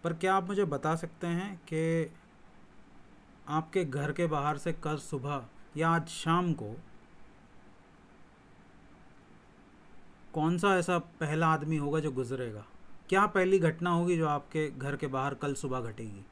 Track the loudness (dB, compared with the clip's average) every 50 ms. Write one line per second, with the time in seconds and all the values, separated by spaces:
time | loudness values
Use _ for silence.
0 | -2 -4 -2 0 2 2 2 2 2 0 0 0 2 2 0 -2 0 0 0 0
1 | -4 -8 -8 -6 -4 -2 -2 -2 -2 -6 -8 -12 -10 -4 -2 0 2 2 2 2
2 | 0 -2 -6 -16 -20 -20 -20 -20 -20 -20 -20 -20 -20 -20 -20 -20 -20 -20 -20 -20
3 | -20 -20 -20 -20 -20 -20 -20 -18 -8 -2 -2 -2 -2 0 0 0 0 0 -2 -2
4 | -2 -2 0 0 0 0 0 0 0 0 -2 0 -2 -4 -4 -2 -2 -4 -4 -4
5 | -4 -6 -6 -6 -4 -4 -4 -4 -6 -10 -18 -20 -20 -12 -4 0 2 4 4 2
6 | 0 -4 -10 -6 0 2 2 2 4 2 0 -2 -4 -10 -10 -12 -14 -16 -20 -20
7 | -20 -20 -20 -20 -20 -20 -20 -20 -20 -20 -20 -20 -20 -20 -20 -20 -20 -20 -20 -20
8 | -20 -20 -20 -20 -20 -20 -20 -20 -20 -20 -20 -20 -20 -20 -20 -20 -20 -20 -20 -20
9 | -20 -20 -20 -20 -20 -20 -20 -20 -20 -20 -20 -20 -20 -20 -20 -20 -20 -20 -18 -18
10 | -18 -18 -20 -20 -20 -8 -2 0 2 2 2 4 4 4 4 4 2 2 0 0
11 | 0 -4 -8 -6 -4 -2 0 2 4 4 4 2 2 -2 -2 0 0 0 0 0
12 | 0 0 -2 -2 -4 -2 -4 -4 -6 -6 -8 -12 -14 -16 -20 -20 -16 -16 -16 -16
13 | -4 2 4 4 4 4 4 4 4 6 6 6 6 4 2 2 0 2 2 4
14 | 4 4 4 2 2 2 0 -2 -4 -4 -2 -2 -2 -2 -2 -6 -4 -4 -4 -4
15 | -4 -2 -2 0 0 -2 -2 -2 -2 -4 -2 -2 -2 -4 -2 -2 -4 -6 -8 -8
16 | -10 -10 -10 -12 -14 -18